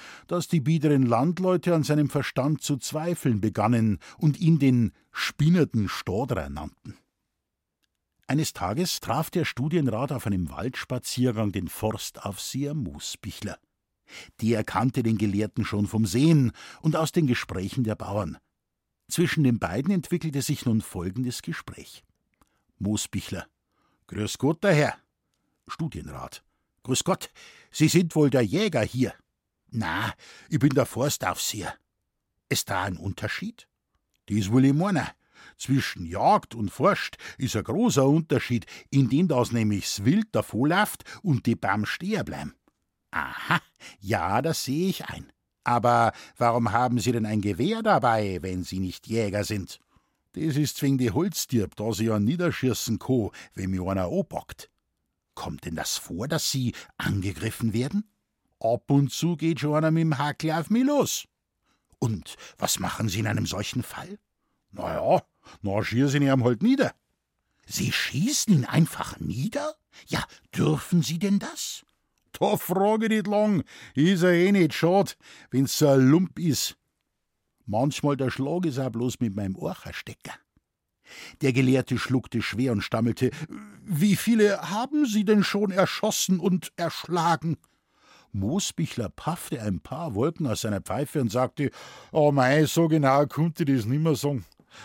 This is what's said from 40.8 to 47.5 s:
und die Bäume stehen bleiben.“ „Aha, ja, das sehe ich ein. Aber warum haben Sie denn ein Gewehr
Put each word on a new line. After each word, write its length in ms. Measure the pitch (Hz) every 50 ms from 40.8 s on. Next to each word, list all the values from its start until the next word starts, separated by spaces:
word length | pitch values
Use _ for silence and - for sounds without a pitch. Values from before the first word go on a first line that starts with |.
| 214 - - - - - - -
und 240 | - 190 135 120 -
die 120 | 117 113
Bäume 280 | - - 98 98 107 104
stehen 400 | - - - 170 196 214 170 113
bleiben.“ 300 | 98 - - - 107 - _ _ _ _ _ _ _ _ _ _ _
„Aha, 500 | - 80 69 64 - - - - 175 170 - _ _ _ - - - _
ja, 400 | 98 95 110 92 80 90 101 120
das 240 | 139 165 151 - -
sehe 240 | 131 131 156 185 190
ich 160 | - - -
ein. 240 | - - - - - _ _ _ _ _ _ _
Aber 480 | 117 120 120 104 123 120 117 117 110 - - - - _ -
warum 340 | 120 117 113 123 117 107
haben 280 | 101 117 127 120 120 120
Sie 120 | - 123
denn 140 | 117 117 107
ein 160 | 107 110 107
Gewehr 400 | 95 101